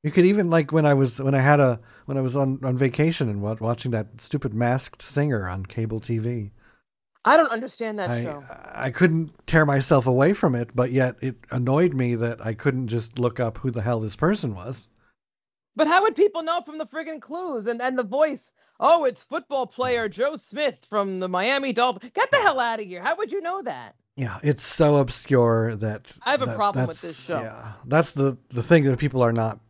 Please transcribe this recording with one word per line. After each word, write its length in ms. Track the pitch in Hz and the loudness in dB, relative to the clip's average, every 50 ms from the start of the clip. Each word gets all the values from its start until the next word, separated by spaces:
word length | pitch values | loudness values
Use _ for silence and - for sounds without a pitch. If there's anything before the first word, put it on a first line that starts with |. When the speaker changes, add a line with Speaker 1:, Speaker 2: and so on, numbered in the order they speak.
| - | -6
Speaker 1:
You 60 | 151 | 0
could 160 | - 185 175 | 4 4 6
even, 240 | 185 202 208 190 175 | 6 4 4 2 4
like, 200 | 165 165 151 139 | 4 2 2 4
when 140 | 151 160 151 | 2 4 6
I 80 | 147 | 6
was, 260 | 143 135 135 123 117 - | 6 6 4 2 0 -2
when 160 | 135 135 139 | 0 2 2
I 60 | 135 | 4
had 200 | 131 143 147 143 | 6 6 6 6
a, 200 | 139 127 120 113 - - - - _ | 6 4 2 0 -6 -20 -20 -20 _
when 140 | - 139 135 | -6 -4 -2
I 20 | |
was 160 | 131 127 123 | -2 -2 0
on, 240 | 143 139 135 135 135 | 0 0 0 -2 -2
on 140 | 135 131 127 | -2 -2 0
vacation 540 | 127 135 131 120 - 147 165 165 - 147 113 | 2 2 0 2 2 2 2 2 0 -2 -2
and 100 | 104 101 | -2 -2
wa-, 160 | 101 104 113 110 | -4 -4 -4 -2
watching 320 | 110 113 120 - - 127 | -2 -2 -2 -2 -4 -4
that 280 | 117 110 104 104 - 113 | -4 -4 -4 -6 -12 -20
stupid 320 | - - - 143 - 127 | -10 -6 -6 -4 -4 -4
Masked 480 | 107 110 120 120 123 131 - - - _ | -2 0 0 2 0 0 -2 -8 -16 _
Singer 480 | - - - 143 143 151 127 107 95 92 | -18 -6 -2 0 0 0 0 -2 -2 -4
on 160 | 90 95 95 | -6 -6 -8
cable 360 | - - - 113 110 113 110 | -8 -6 -6 -4 -4 -4 -8
T 180 | 107 - 117 113 | -6 -4 -4 -4
V. 320 | 110 120 120 117 104 101 - _ _ _ _ _ _ _ _ _ _ _ _ _ _ | -2 -4 -4 -6 -8 -10 -14 _ _ _ _ _ _ _ _ _ _ _ _ _ _
Speaker 2:
I 140 | 220 277 320 | 4 6 6
don't 120 | 320 - | 6 4
understand 480 | 226 226 247 262 - - 226 220 214 208 | 0 -6 -6 -8 -8 -8 -8 -6 -6 -4
that 100 | 190 - | -4 -4
Speaker 1:
I, 120 | 120 117 | -2 -4
Speaker 2:
show. 220 | 117 - 151 143 135 - - - - - - | -4 -6 -10 -12 -16 -18 -20 -20 -18 -16 -12
Speaker 1:
I 160 | - 127 135 | -8 -6 -6
couldn't 560 | 127 - 180 175 156 165 165 151 _ _ _ | 0 2 2 4 4 2 -2 -4 _ _ _
tear 180 | - - 160 156 | 2 4 4 4
myself 420 | 147 139 139 131 - 160 135 120 | 4 2 0 2 4 4 4 4
away 280 | 131 127 127 139 170 202 | 4 4 4 4 4 4
from 200 | - - 165 123 | 2 2 0 0
it, 220 | 120 120 117 - | 0 -4 -4 -2
but 160 | 123 123 123 | -2 -2 0
yet 240 | 123 135 131 127 123 _ | 2 2 0 0 -2 _
it 140 | - 131 120 - - _ | -8 -8 -8 -8 -12 _
annoyed 440 | - 127 120 127 131 151 180 180 147 | -4 -2 0 2 2 4 4 2 2
me 220 | 131 127 120 120 | 0 0 0 0
that 280 | 113 117 117 117 - - | 0 -2 -2 -4 -4 -6
I 80 | 110 | -6
couldn't 360 | 110 110 - 143 131 127 127 110 | -6 -2 -2 -2 0 0 -4 -2
just 300 | 113 117 110 113 - 120 | -4 -4 -4 -6 -4 -2
look 220 | 120 120 113 - | -2 -2 0 -2
up 160 | 123 113 110 - | -4 -4 -4 -4
who 120 | - 135 | -6 -4
the 100 | 117 120 | -4 -2
hell 180 | 98 120 120 113 | -2 -2 -2 -2
this 140 | 110 107 - | -4 -6 -4
person 400 | - - 170 208 208 - 123 104 | 0 0 0 0 0 -2 -6 -6
was. 360 | 92 87 110 135 - - _ _ _ _ _ _ _ _ _ _ _ _ _ _ _ _ _ _ | -8 -10 -12 -14 -14 -16 _ _ _ _ _ _ _ _ _ _ _ _ _ _ _ _ _ _
Speaker 2:
But 120 | - 311 302 | 0 0 4
how 140 | 339 370 | 4 4
would 140 | 392 440 - | 2 2 2
people 260 | - 392 403 - 339 | 4 2 2 2 -2
know 180 | 320 320 330 349 | -4 -2 -4 -4
from 160 | 349 294 302 311 | -6 -8 -10 -10
the 80 | 311 | -10
friggin' 340 | - 254 311 320 302 320 294 | -8 -8 -10 -8 -8 -12 -12
clues 460 | - - 285 349 370 349 285 226 196 233 | -12 -10 -10 -8 -6 -6 -6 -6 -4 -6
and, 120 | 233 233 | -6 -4
and 140 | 247 254 254 254 | -4 -4 -2 -4
the 40 | |
voice? 500 | 247 190 214 277 311 311 262 - - - _ _ _ _ _ _ | -4 -4 0 0 0 0 0 -8 -14 -20 _ _ _ _ _ _
"Oh, 240 | - 277 339 339 302 | 4 4 4 6 4
it's 180 | 254 240 - | 0 -2 -4
football 420 | - _ 269 339 - _ 285 269 254 | -12 _ -8 -8 -6 _ -4 -4 -4
player 420 | - _ - 254 254 247 233 226 214 | -4 _ -4 -2 -2 0 -2 -2 -4
Joe 260 | 160 190 247 285 311 | -4 -2 -2 -2 -2
Smith 480 | 240 - - - 277 302 277 - _ _ _ | -6 -12 -10 -6 -2 -2 -2 -4 _ _ _
from 300 | 208 214 202 196 190 185 | -2 -2 -2 -2 -4 -4
the 80 | 185 185 | -4 -2
Miami 440 | 185 180 190 240 269 277 277 269 | -2 -2 0 0 0 0 -2 -2
Dolphins." 380 | 214 220 240 254 214 - - 247 _ | 0 0 0 0 0 -4 -12 -10 _
Get 160 | 381 480 523 | -2 0 2
the 60 | - 571 | 2 2
Speaker 1:
Yeah. 40 | 440 | 2
Speaker 2:
hell 140 | 392 294 262 | 2 2 2
outta 220 | 240 233 226 220 | -2 -2 -2 -4
here. 180 | 214 185 180 175 | -8 -10 -12 -6
How 120 | 175 262 330 | -4 -4 -2
would 140 | 370 427 220 | -2 -4 -6
you 100 | 359 403 | -6 -6
know 220 | 320 339 370 392 | -6 -6 -6 -6
that? 320 | 277 - 151 127 117 104 - _ _ _ _ | -6 -8 -10 -10 -12 -16 -20 _ _ _ _
Speaker 1:
Yeah, 240 | - 131 113 92 - | -8 -8 -6 -8 -2
it's 220 | - 147 143 - - | 0 0 0 0 -2
so 320 | - - - 160 147 147 | -8 0 2 4 4 6
obscure 800 | 143 135 120 - - - - 135 123 120 117 113 113 110 117 117 | 4 2 0 -4 -10 -2 2 4 4 6 4 4 2 0 -2 -2
that 400 | 101 107 107 104 104 _ - - - - | -4 -4 -6 -6 -8 _ -18 -20 -8 -4
Speaker 2:
I 60 | - | -2
have 100 | 285 294 | -2 0
a 40 | 269 | -2
Speaker 1:
that, 100 | 240 233 | -4 -2
Speaker 2:
problem 320 | 214 208 202 202 131 127 123 | 0 0 0 0 0 -2 -2
with 120 | 160 - | -4 -8
Speaker 1:
that's, 160 | - 170 156 | -8 -8 -8
Speaker 2:
this 40 | - - | -10 -8
show. 160 | - 170 143 | -6 -6 -6
Speaker 1:
yeah, 320 | 120 110 110 113 117 107 104 - - | -6 -8 -12 -14 -16 -16 -18 -16 -6
that's 260 | 123 139 156 170 - | 2 2 2 2 2
the, 240 | - 143 139 139 127 - _ _ | 0 0 0 0 0 -4 _ _
the 140 | - 123 | -6 -6
thing 220 | 113 - 170 165 143 | 2 4 4 6 6
that 140 | 135 127 120 | 4 0 0
people 240 | 143 143 131 131 | -2 -2 2 2
are 100 | 123 117 | 2 2
not 280 | 117 117 113 110 107 107 _ _ | 2 2 0 -2 -4 -8 _ _